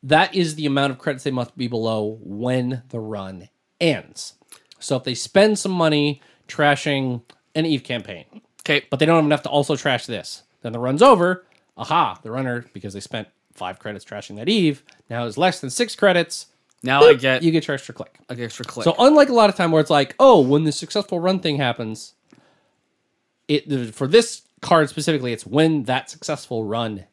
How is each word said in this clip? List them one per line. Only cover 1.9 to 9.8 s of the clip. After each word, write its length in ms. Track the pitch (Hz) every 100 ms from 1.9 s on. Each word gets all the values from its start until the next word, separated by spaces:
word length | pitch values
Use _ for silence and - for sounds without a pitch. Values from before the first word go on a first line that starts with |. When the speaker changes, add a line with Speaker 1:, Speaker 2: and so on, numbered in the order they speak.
| 110 107 110
Speaker 1:
when 600 | - 101 120 127 123 127 120
the 120 | 120
run 480 | 110 107 95 95 92 _ _ _
ends. 540 | 170 123 - - - _ _ - _ _
So 180 | - 131
if 80 |
they 100 | 131
spend 440 | 120 - 196 214 208
some 140 | 196
money 500 | 185 165 151 147 143 _ _ _
trashing 720 | - 147 143 - 139 131 120 _ _ _
an 120 | - 165
Eve 160 | 143
campaign, 420 | - 123 101 90 - - _ _
Speaker 2:
Okay. 240 | - 147 -
Speaker 1:
but 100 | 135
they 60 | 151
don't 100 | 165
have 80 |
enough 180 | 151 147
to 60 | -
also 260 | 143 143
trash 300 | 147